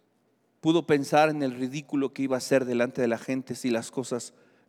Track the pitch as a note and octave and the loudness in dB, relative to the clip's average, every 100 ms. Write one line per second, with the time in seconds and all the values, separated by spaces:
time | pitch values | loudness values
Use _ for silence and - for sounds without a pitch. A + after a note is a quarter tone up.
0 | _ _ _ _ _ _ - E3 D#3 D3 | _ _ _ _ _ _ 2 2 2 0
1 | C3+ D3+ D#3 D3+ C#3 B2 B2+ C#3+ C#3+ D3 | 4 4 4 2 -4 -4 -6 -8 -4 -2
2 | C3+ - C3+ C3 - C3+ B2+ A#2+ B2 B2+ | -2 -2 -2 -2 2 2 2 0 0 0
3 | A#2+ A2+ - C3 B2+ A#2+ B2+ A2+ A2+ - | 0 0 -2 -6 -6 -6 -2 -2 -2 -8
4 | B2+ B2 - - _ _ | -6 -6 -8 -18 _ _